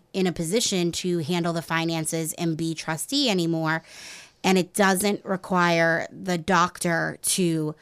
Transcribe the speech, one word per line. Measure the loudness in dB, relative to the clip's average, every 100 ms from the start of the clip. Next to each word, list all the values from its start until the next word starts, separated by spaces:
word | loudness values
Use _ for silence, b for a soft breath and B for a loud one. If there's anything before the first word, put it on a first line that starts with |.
| -8
in | -2 0
a |
position | 0 -2 0 0 0 0
to | -2 -2 -2
handle | 0 0 0
the | -2
finances | -2 -2 0 -2 -2 -2 -4
and | -2 -2 -2
be | -2
trustee | -4 -4 -6 -2 0 2
anymore. | 2 0 0 0 -2 B B B B B _
And | 2 4
it | 2
doesn't | 2 4 4 0 -2
require | -2 -6 0 2 4 4 4 2 -2
the | -8 -4 -2
doctor | 2 2 2 0 -2 0 -2 -4
to | -2 0 2 0 -2 -6